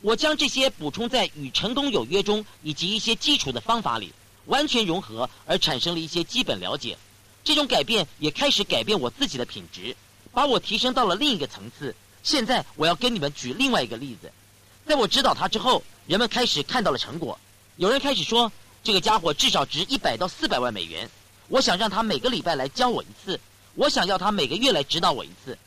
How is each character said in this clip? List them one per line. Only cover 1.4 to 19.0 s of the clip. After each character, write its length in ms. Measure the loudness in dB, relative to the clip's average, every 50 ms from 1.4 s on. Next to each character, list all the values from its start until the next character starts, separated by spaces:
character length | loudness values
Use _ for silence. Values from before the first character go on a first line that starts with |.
| -12 -4
成 240 | -4 -2 -2 0 -2
功 160 | 0 0 0
有 140 | 0 0 0
约》 180 | 2 0 0 2
中 200 | 2 0 0 0 -6 -16 -12 -8
以 100 | -8 -6
及 160 | -4 -2 -2
一 80 | -2 -2
些 180 | 0 0 -2
基 220 | 0 2 2 2 2
础 140 | 2 -2
的 100 | -4 -6
方 180 | 0 0 0 0
法 200 | 2 -2 -2 -2
里， 120 | -4 -8 -14 -20 -20 -20 -20 -20 -6
完 220 | 0 0 0 2 2
全 180 | 2 2 2
融 160 | 2 0 -2
合 280 | -2 -6 -6 -6 -6 -6 -6 -14 -4
而 120 | -2 0 0
产 200 | 2 0 0 0
生 140 | -2 -2 -2
了 60 | -4
一 80 | -6 -4
些 160 | -4 -4 -4
基 200 | -2 -2 -2 -2
本 160 | -2 -2 -4
了 160 | -4 -6 -6 -6
解。 200 | -6 -10 -10 -12 -16 -20 -20 -20 -20 -20 -20 -10 -2
这 100 | 0 2
种 140 | 2 2 2
改 160 | 2 0 2
变 240 | 2 2 0 0 -2 -6 -4
也 140 | -4 -4
开 180 | -2 2 0 2
始 140 | 2 2 0
改 200 | 0 0 -2 0
变 160 | 0 0 0
我 100 | 0 -4
自 180 | -4 -4 -6 -4
己 100 | -4 -6
的 80 | -6
品 220 | -6 -8 -14 -14 -16
质， 240 | -16 -12 -12 -12 -12 -12 -16 -20 -20 -20 -20 -6
把 140 | -2 0 2
我 140 | 2 2 0
提 200 | 0 -2 -2 0
升 140 | 0 0 2
到 120 | 2 2
了 100 | 2 2
另 160 | 2 2 0
一 60 | 0 0
个 80 | -2
层 240 | -6 -8 -14 -16 -16 -14 -10
次。 180 | -8 -8 -8 -10 -18 -20 -20 -10
现 240 | -4 0 0 0 2
在 200 | 2 0 0 0 -4 -4
我 100 | 0 2
要 80 | 2 2
跟 200 | 2 0 0 0
你 40 | 0
们 140 | -4 -4 -6
举 200 | -6 -8 -8 -2
另 180 | 0 0 2
外 100 | 2 2
一 60 | 0 0
个 80 | -4
例 200 | -8 -10 -10 -12 -14
子， 100 | -16 -20 -20 -20 -20 -20 -20 -20 -20 -20 -20 -20 -2
在 100 | 0 2
我 120 | 2 4 2
指 140 | 2 2
导 120 | 4 2 2
他 140 | 2 0 -2
之 100 | -2 0
后， 240 | 2 2 2 2 0 -4 -20 -20 -6
人 140 | -2 0 2
们 80 | 2 2
开 180 | 2 0 0
始 160 | 2 0 -2 -2
看 200 | 0 0 2 2
到 80 | 2
了 60 | 0 0
成 200 | -2 -6 -6 -6
果。 220 | -6 -6 -8 -10 -14 -20 -20 -20 -20 -20 -6 -2
有 120 | 2 2
人 80 | 2 2
开 140 | 2 0 0
始 100 | 0 -2
说 280 | 2 2 2 2 2 0 -8 -20 -20 -20 -8 -2
：“这 80 | 0
个 80 | 0
家 180 | 2